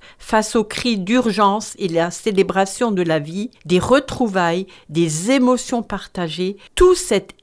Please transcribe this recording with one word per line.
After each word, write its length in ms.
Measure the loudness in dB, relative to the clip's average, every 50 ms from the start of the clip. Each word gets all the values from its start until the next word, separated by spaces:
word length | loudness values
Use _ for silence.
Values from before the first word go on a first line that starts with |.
| -20 -20 -20 _
face 380 | -6 0 0 2 2 2 0
aux 80 | 0 0
cris 340 | 0 -4 -4 -2 -2 -2 0
d'urgence 800 | 0 2 2 2 2 2 2 2 2 2 2 0 -4 -8 -8 -6
et 120 | -6 -2
la 200 | 0 0 0 0
célébration 840 | -4 -4 -4 0 2 2 2 2 2 0 0 0 -2 -2 -2 0
de 100 | 0 0
la 180 | 0 0 0 0
vie, 320 | -2 -4 -6 -8 -8 -8 -12 _ -2
des 140 | 2 2 2
retrouvailles, 880 | 4 4 4 4 2 0 -2 -2 -2 0 0 0 0 0 0 -2 -4 -8 -12 -20 _ -4
des 440 | 0 0 0 0 0 -2 0 2
émotions 520 | 2 4 4 4 2 0 -2 -4 -4 -6 -4
partagées, 720 | -6 -8 -10 -10 -10 -6 -6 -6 -4 -4 -4 -4 -4 -4 -6 -14 -16 _
tout 200 | 0 2 2 2
cet 360 | 2 0 0 0 -2 -2 -4 -12 _